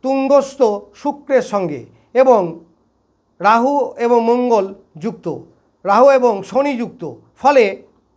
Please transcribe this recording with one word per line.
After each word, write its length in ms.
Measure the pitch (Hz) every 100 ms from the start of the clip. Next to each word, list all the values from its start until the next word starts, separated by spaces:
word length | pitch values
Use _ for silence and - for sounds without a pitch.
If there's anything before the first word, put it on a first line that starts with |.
তুঙ্গস্থ 600 | 254 269 269 277 269 - 233 202 - -
শুক্রের 460 | 285 285 - 262
সঙ্গে 440 | - 202 175 135 113 _ _
এবং 480 | 240 262 226 175 165 _ _ _ _ _ _ _ -
রাহু 540 | 196 233 254 285 247 -
এবং 260 | 240 240
মঙ্গল 520 | 233 240 247 220 196 196 _ 156
যুক্ত, 420 | 202 - - - - _ _ _ 190
রাহু 240 | 202 277
এবং 340 | 269 247 196
শনি 300 | 190 233 285 247
যুক্ত, 360 | 220 - 160 113 _ _
ফলে 460 | 262 277 202 - - _ _